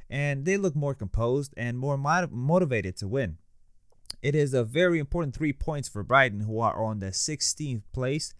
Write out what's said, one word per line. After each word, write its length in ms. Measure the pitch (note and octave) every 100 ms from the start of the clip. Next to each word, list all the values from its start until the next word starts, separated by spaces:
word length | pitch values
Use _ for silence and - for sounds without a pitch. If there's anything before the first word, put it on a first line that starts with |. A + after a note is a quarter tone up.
| -
And 340 | C3+ C#3+ C#3
they 140 | C#3+ G3
look 180 | G3 C#3+
more 180 | C#3+
composed 600 | C#3 F#2+ - A#2 C3+ C#3 -
and 240 | A#2+ B2
more 180 | C3+ C#3
mot-, 360 | C#3 E3+ F3+
motivated 640 | A#2+ C3 F3 E3+ A#2+ F#2 -
to 100 | G2
win. 300 | C3 A2 D#2+ _ _ - - _ - - -
It 140 | C#3 D3
is 180 | C#3+
a 120 | C3 A2+
very 340 | C#3 F3+ E3+
important 380 | C#3+ F3 D3+ -
three 160 | D3+
points 340 | C#3 - D3 B2
for 160 | G#2
Brighton, 380 | G2 C3 C3 G#2
who 180 | G#2+ A2
are 240 | A2+ -
on 160 | A2 G#2+
the 140 | F#2+
sixteenth 760 | F#2 - D3+ - - D3+ A#2+ -
place, 400 | - B2+ D3+ - -